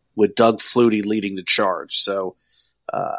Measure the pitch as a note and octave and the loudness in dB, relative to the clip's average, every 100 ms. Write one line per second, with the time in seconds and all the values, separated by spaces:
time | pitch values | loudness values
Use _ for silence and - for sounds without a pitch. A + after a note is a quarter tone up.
0 | _ - G#2 - A2+ G#2+ - B2 A#2 G#2+ | _ 0 2 4 2 2 -2 2 2 2
1 | G2+ A2 G2 F#2+ E2+ - G2+ E2+ - - | -2 -4 -4 -6 -2 0 0 -2 -2 0
2 | - G2 F#2+ - - - - _ - F#2+ | 0 -2 -6 -10 -20 -20 -20 _ -10 -6
3 | F#2 | -6